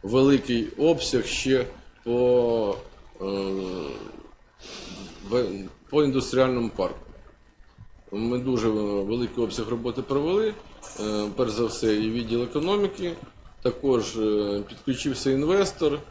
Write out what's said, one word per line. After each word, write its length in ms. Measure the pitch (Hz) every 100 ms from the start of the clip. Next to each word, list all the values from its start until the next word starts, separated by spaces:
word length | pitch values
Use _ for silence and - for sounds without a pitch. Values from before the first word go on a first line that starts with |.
великий 640 | 98 123 135 139 - 120 104
обсяг 560 | - 151 165 - 127 107
ще 400 | - 131 131 123 - - -
по, 720 | 117 120 123 123 120 117 104 95 - - - -
е, 40 | 95 98 98 95 92 90 73 57 - - - - - _ - - - - 98 - 98
в-, 380 | 120 110 98 95 - -
по 140 | 147
індустріальному 640 | 147 131 - 123 131 123 113 -
парку. 220 | 90 - - - - - _ _ - - - - -
Ми 260 | 101 117 123
дуже 300 | 127 123 113
великий 760 | 107 104 101 98 117 120 -
обсяг 240 | 113 98 110
роботи 340 | 117 120 123
провели, 520 | 120 139 156 196 220 214 - - - -
е, 240 | 107 104 104 98
перш 140 | 123
за 140 | 107 113
все, 280 | - 113 107
і 140 | 110
відділ 320 | 117 113 117
економіки. 680 | 123 147 165 202 202 196 175 165 - - - -
Також, 540 | 127 - 139 123 101 117
е, 460 | 107 104 104 101 101
підключився 640 | 113 - 123 143 123 135
інвестор 680 | 135 151 196 190 - 156 143 -